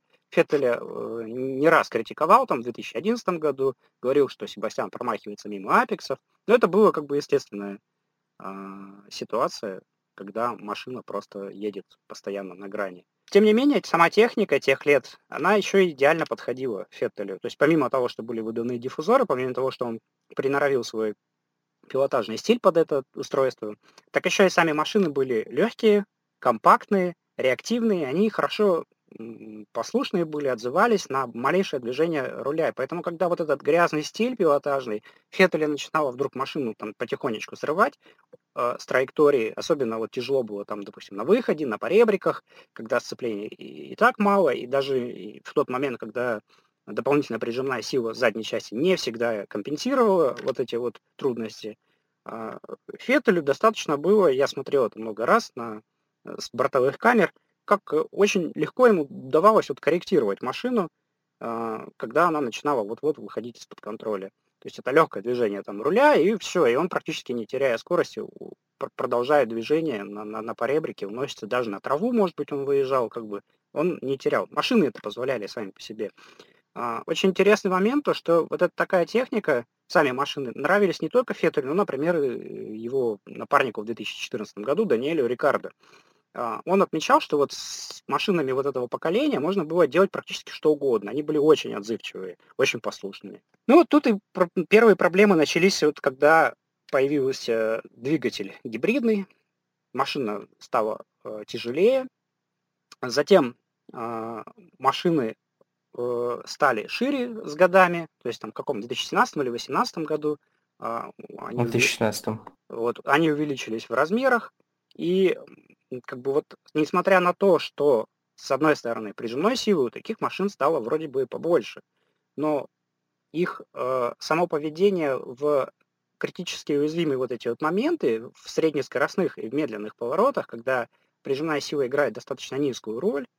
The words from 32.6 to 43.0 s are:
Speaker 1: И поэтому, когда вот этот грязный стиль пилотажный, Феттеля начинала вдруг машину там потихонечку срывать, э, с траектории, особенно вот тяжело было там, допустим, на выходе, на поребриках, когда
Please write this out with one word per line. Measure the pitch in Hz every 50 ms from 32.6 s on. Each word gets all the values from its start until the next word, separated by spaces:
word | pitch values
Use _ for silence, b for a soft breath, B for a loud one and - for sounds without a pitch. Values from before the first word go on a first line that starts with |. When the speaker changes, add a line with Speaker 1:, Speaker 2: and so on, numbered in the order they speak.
| 156 120
Speaker 1:
И |
поэтому, | - - 135 - 165 180
когда | - 180 170 160 185 170
вот | 175 170
этот | 165 151 139 -
грязный | - 143 156 175 170 160 160 151
стиль | 147 - - - 220 254 254
пилотажный, | - 180 156 143 143 - 143 139 135 127 120 104 107 b b b b b _
Феттеля | - - 190 175 - 156 156 151
начинала | 147 139 - - - 156 151 131
вдруг | 123 127 139 - -
машину | 127 123 - - 160 131 113 104
там | - 107 107 -
потихонечку | - 120 - 139 - - 127 110 104 - - 104
срывать, | - - 139 151 185 233 285 - b b b b b b _ - _ _ _ -
э, | - 123 120 - -
с | -
траектории, | - 131 127 135 131 - - 151 143 143 123 113 107 -
особенно | - - - 165 143 131 113 113 113
вот | 113 -
тяжело | - 131 117 127 139 135
было | 117 107 104 101 101
там, | - 104 104
допустим, | 101 - - - - - 98 101
на | 117
выходе, | 151 208 262 - - 180 151 151
на | 123 104 -
поребриках, | - 117 175 220 233 220 202 185 - 170 - - b b b b b b
когда | _ - 117 107 123 120